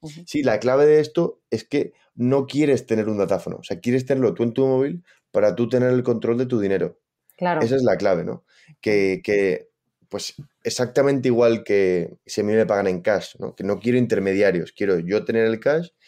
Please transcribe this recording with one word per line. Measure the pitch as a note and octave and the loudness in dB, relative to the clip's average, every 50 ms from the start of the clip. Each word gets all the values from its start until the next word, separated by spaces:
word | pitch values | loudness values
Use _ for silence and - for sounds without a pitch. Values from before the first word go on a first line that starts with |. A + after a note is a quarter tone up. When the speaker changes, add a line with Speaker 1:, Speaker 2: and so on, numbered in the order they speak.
Speaker 1:
Ujú. | D#3+ D3+ D3 E3 F3 | -20 -20 -20 -20 -12
Speaker 2:
sí, | - - D3+ | -6 -4 -2
la | C3+ B2+ A2 G#2+ | 0 0 0 0
clave | A#2 B2 C3 C#3 D3 | 0 0 2 4 4
de | D3+ D3+ D3+ | 6 6 4
esto | D3 D3+ - E3+ E3+ D#3+ - _ _ - | 2 0 0 -2 -2 -2 -4 _ _ -8
es | A#2 G#2+ - | -8 -8 -6
que | - C#3 C#3+ - - - _ _ _ _ | -4 -4 -4 -4 -4 -10 _ _ _ _
no | - B2 B2 C3+ C#3 B2+ | -4 0 0 0 0 0
quieres | C3 C3+ C#3+ D3+ C#3+ C3 A2+ - | -2 -2 0 2 2 2 0 0
tener | - A#2 G#2+ G#2 G#2+ | -2 -2 0 0 0
un | G#2+ | 0
datáfono. | G2+ F#2+ F2+ F#2+ F2 - F2+ F2+ - | -2 0 0 -2 -2 -4 -6 -12 -10
O | |
sea, | - - G2 F2 | -10 -10 -10 -6
quieres | - A#2+ B2 C3 B2+ | -2 -2 -2 0 0
tenerlo | B2+ C#3 C3 B2 G#2 F2 | 0 0 2 2 0 0
tú | - | 0
en | A#2 A#2 | -2 -2
tu | A2+ C3 C3+ | 0 0 0
móvil | C3+ C3 C3 C#3 D3 F3 F3 - _ _ _ _ _ | 2 2 2 0 -2 -4 -8 -14 _ _ _ _ _
para | - G#2 - G#3 F3+ | -2 0 2 2 2
tú | A#2 A#2+ A2 | 0 -2 0
tener | B2+ B2 B2+ B2+ | 0 0 2 2
el | B2+ B2 | 2 0
control | A#2+ B2+ A#2 G#2+ - A2+ A#2+ | 0 0 -2 -2 0 -2 -2
de | B2 C3 | -2 -2
tu | B2 B2+ A2 | -2 -2 0
dinero. | G2+ F#2+ G2 F2+ F2 E2+ - _ _ _ _ _ _ _ _ - | 0 0 0 0 -2 -4 -8 _ _ _ _ _ _ _ _ -6
Speaker 1:
Claro. | F3+ F3 E3+ D3+ | -4 -2 -2 0
Speaker 2:
Esa | A2+ A2+ C3+ | 0 0 0
es | C3+ | 2
la | B2+ G#2+ F#2+ | 2 2 2
clave, | F2 G2+ G2 F#2 E2+ | 2 2 0 0 0
¿no? | E2+ G#2 - - _ _ _ _ _ - D3+ _ | -2 -6 -10 -12 _ _ _ _ _ -20 -16 _
Que, | - A2 G#2 G2+ G2 F#2+ F#2+ F2+ - | -2 0 2 2 2 2 0 -2 -2
que, | G#2+ G#2 G2+ G2 F#2 D#2+ - - _ _ _ _ _ _ _ _ _ | 0 0 2 2 0 0 -2 -6 _ _ _ _ _ _ _ _ _
pues, | - - - - - - - _ _ _ | -12 -12 -12 -12 -16 -18 -20 _ _ _
exactamente | - A#2 - - B2 A#2 - D3 C#3 C#3 C#3 C3 B2 C3 | -8 -6 -4 -4 -4 -2 0 2 2 2 2 0 0 2
igual | A#2 A#2 A#2+ A#2 A2+ G#2+ - | 4 4 4 4 2 0 0
que | - G2+ G2+ F#2+ F#2 F2+ F2 E2+ - - - _ | 0 2 2 4 2 2 0 -2 -4 -10 -16 _
si | - - G#2+ | -8 -4 -4
a | G#2 | 0
mí | G#2 | 2
me | G#2+ A2 G#2+ | 2 2 2
pagan | F2+ G#2 G2+ G2 F#2+ | 2 2 0 0 0
en | F#2 F2+ | -2 -2
cash, | F2 A2 G2+ F#2 - - - - | 0 0 0 0 -2 -8 -14 -12
¿no? | - - - | -12 -12 -10
Que | - F#2+ | -6 -4
no | G2 G#2 F#2 | -4 -4 -2
quiero | G#2 A#2+ B2 | 0 0 2
intermediarios. | B2+ B2 A2 G#2+ G2 F#2+ G2 F#2+ G2 G2+ G2 F2+ E2+ D#2+ - | 2 2 0 0 0 0 0 2 2 2 2 2 0 -4 -6
Quiero | - - G#2 G2 F#2 E2+ | -8 -4 -2 0 0 0
yo | E2+ F2 G2+ G#2+ G#2+ | 0 -2 -2 -2 -2
tener | - A2+ A2+ A2+ | -2 0 0 0
el | A2+ A2+ A2 | 0 0 0
cash | - C#3 D3+ E3 F3 - _ _ _ | 0 0 0 -2 -2 -6 _ _ _